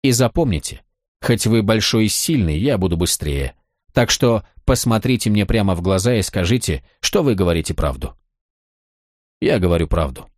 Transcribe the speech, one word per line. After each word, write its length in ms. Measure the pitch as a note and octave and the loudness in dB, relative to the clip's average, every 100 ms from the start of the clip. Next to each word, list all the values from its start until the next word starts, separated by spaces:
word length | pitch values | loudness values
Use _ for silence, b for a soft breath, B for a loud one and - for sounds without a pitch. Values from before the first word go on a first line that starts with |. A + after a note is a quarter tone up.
И 80 | C#3 | 2
запомните, 680 | A#2+ B2 - D3 E2+ - - _ _ _ _ | 2 2 0 0 -2 -6 -16 _ _ _ _
хоть 240 | - A#2 A2 | -2 0 2
вы 160 | A2+ | 2
большой 440 | G#2 A2 - A#2 A2 | 2 0 2 2 2
и 40 | |
сильный, 480 | - - D#3 E2+ D2+ | 0 -2 0 0 0
я 200 | B2+ A2+ | 0 0
буду 180 | F3 E2 | 0 0
быстрее. 600 | F2 - D2+ C#2 C2+ - _ _ _ | -2 -2 -4 -4 -6 -10 _ _ _
Так 180 | - A#2+ | 0 0
что 320 | - B2 A2+ b b - | 2 2 0 b b -2
посмотрите 640 | B2+ B2 A2 B2 B2 A2+ | 0 2 0 0 0 2
мне 160 | G#2 G2 | 0 2
прямо 300 | A2+ G2 F2 | 0 0 0
в 60 | |
глаза 340 | F2+ F#2+ A2 A#2 | 0 0 2 0
и 60 | |
скажите, 640 | F#2 G#2 F2 A#2+ - D2 - _ | -2 -2 0 0 -2 -6 -8 _
что 220 | - G3+ | -2 0
вы 140 | D3 G2 | 0 2
говорите 380 | F2+ E2 D#2 | 2 0 -2
правду. 420 | D#2+ D2 C2+ - - _ _ _ _ _ _ _ _ _ _ _ _ | -2 -4 -4 -10 -14 _ _ _ _ _ _ _ _ _ _ _ _
Я 180 | - A2 | 0 2
говорю 280 | F2+ E2+ D#2+ | 2 2 0
правду. 420 | E2 D2 B1+ - | 0 -2 -6 -18